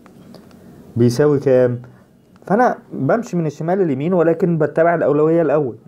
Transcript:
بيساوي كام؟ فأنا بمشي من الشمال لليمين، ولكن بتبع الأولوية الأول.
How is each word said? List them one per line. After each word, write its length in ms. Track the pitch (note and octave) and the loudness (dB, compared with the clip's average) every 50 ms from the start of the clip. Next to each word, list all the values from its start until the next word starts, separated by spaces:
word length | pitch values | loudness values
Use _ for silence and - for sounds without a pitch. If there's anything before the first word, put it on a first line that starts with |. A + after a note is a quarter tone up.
| - - - - - - - - - - - - - - - - - - - | -20 -20 -20 -20 -20 -20 -20 -20 -20 -20 -20 -20 -20 -20 -20 -20 -18 -8 -2
بيساوي 420 | A#2 A#2+ A#2+ A#2+ B2+ D3 D3+ D3 C#3 | 0 2 2 2 2 2 2 2 2
كام؟ 440 | C#3+ C#3 C3 B2+ B2+ B2 B2 A#2+ - - - - _ _ _ _ _ _ _ - - | 2 2 2 4 4 2 0 -4 -10 -16 -20 -20 _ _ _ _ _ _ _ -12 -6
فأنا 320 | - F3+ A#3 B3+ G#3+ - - - - | -2 0 2 2 0 -2 -4 -12 -14
بمشي 440 | - - C3 C#3 F#3+ A#3 - - - | -10 -4 -2 -2 -2 -2 -2 -4 -4
من 100 | F3 E3 | -4 -4
الشمال 320 | D3+ C#3+ - D#3 E3 F3+ G3+ | -4 -6 -6 -6 -4 -2 -2
لليمين، 340 | F#3 E3 C3 B2+ C#3+ F3 F#3+ | -2 -2 -2 -4 -2 -2 0
ولكن 440 | F3 D#3+ E3 E3 E3 F#3+ F3 E3+ D#3 | 0 2 0 0 0 0 0 0 0
بتبع 360 | D3+ - - D#3+ E3 E3+ F3 | -2 -2 0 0 2 2 2
الأولوية 480 | E3 A#2+ B2+ C#3+ D3 D3+ D#3+ E3 E3+ | 0 0 0 0 2 2 2 2 2
الأول. 320 | E3 C#3 C#3 D3+ D3 A#2+ A2 - - | 0 0 0 0 -2 -4 -8 -12 -16